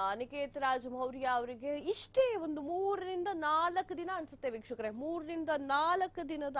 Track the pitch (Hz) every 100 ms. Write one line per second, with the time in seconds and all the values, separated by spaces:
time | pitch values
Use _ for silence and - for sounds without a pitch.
0 | 190 208 254 285 285 294 269 262 247 247
1 | 254 262 254 247 240 240 269 294 294 427
2 | - - 523 415 320 302 285 349 392 403
3 | 370 370 349 349 302 311 339 349 294 320
4 | 349 370 311 277 262 226 - 233 214 214
5 | 294 339 311 330 311 302 277 277 320 359
6 | 370 - 285 311 285 269